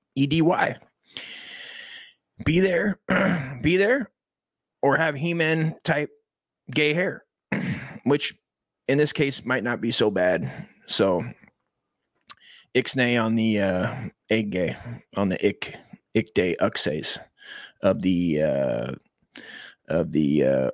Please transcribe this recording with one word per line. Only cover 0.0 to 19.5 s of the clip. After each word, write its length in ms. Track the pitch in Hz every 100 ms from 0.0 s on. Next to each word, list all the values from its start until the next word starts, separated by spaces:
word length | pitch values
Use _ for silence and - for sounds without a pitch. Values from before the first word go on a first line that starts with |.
| _ -
E 120 | 139
D 140 | 160
Y. 340 | 160 - - - _ _ _ - - - - - - - - - - _ _ -
Be 160 | - 165
there, 400 | 190 170 208 185 -
<clears throat> 540 | 185 190 175 135 131
be 160 | 143 180
there, 340 | 202 269 214 _ _ _ _ _ _ -
or 160 | 139 135
have 180 | 160 139
He-Man 600 | 170 170 160 165 160 - -
type 240 | 151 147 _ _ _ _ _ -
gay 240 | 135 151
hair, 300 | 160 185 - _ _ -
<clears throat> 520 | - 180 110 - -
which 300 | 120 147 - - _ _ _ _ -
in 80 | 139
this 160 | 147
case 320 | - 139 135 113
might 180 | 127
not 160 | 117 120
be 100 | 117
so 220 | 110 107
bad. 560 | 95 90 85 127 - - _ -
So, 380 | - 98 90 123 - - _ _ _ _ _ _ _ - - - - _ 123
ixnay 480 | 131 135 120 120
on 120 | 113 113
the, 260 | 110 104
uh, 340 | 98 90 - - - - -
egg 220 | 110 104
gay, 240 | 90 85 - 120 120 _ 98
on 140 | 101
the 180 | 92 98
ick, 300 | - - - - - _
ick 200 | 110 -
day 240 | - 90 80
uxays 580 | 85 - - 78 - - - _ - - - -
of 200 | 98 92
the, 400 | 92 87 87 76
uh, 500 | 78 67 65 58 60 - _ _ _ - -